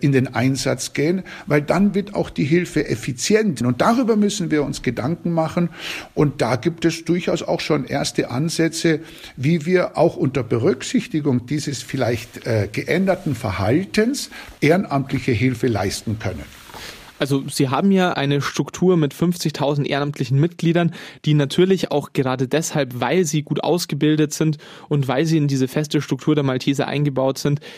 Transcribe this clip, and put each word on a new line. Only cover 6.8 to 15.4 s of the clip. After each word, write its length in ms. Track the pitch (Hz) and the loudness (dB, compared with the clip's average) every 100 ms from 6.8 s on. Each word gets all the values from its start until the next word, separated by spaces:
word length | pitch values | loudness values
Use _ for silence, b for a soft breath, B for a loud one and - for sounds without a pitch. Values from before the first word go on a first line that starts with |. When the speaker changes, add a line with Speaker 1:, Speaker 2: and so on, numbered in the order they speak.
| 165 | 0
Speaker 1:
es 180 | 160 | 0
durchaus 380 | - 175 - 170 | -2 -2 0 -2
auch 180 | - 165 | -2 -2
schon 240 | - 151 | 0 -2
erste 460 | 127 139 151 - - | 0 -4 -2 -2 -2
Ansätze, 680 | 123 160 - 160 - 170 151 B B B B | -2 -2 0 0 2 2 2 B B B B
wie 300 | 131 170 151 | 0 2 2
wir 320 | 180 - - | 2 2 2
auch 180 | 170 - | 2 2
unter 260 | 139 135 | -2 0
Berücksichtigung 1000 | 117 120 151 - - 240 - 156 143 123 | -2 0 2 0 0 -2 0 -2 0 0
dieses 380 | - 147 151 127 | -2 -4 -4 -8
vielleicht, 640 | - 135 117 117 - - 131 | -6 -2 0 -2 -6 -8 -2
äh, 240 | 110 98 | 0 0
geänderten 640 | - 143 165 190 175 156 | -4 -2 0 2 0 -2
Verhaltens 960 | 127 104 95 98 151 196 214 226 285 - B B B | -4 -4 -2 2 2 2 0 0 0 -8 B B B
ehrenamtliche 680 | 147 180 - 139 - 135 - | 2 4 2 -2 -2 -2 0
Hilfe 340 | 107 | 2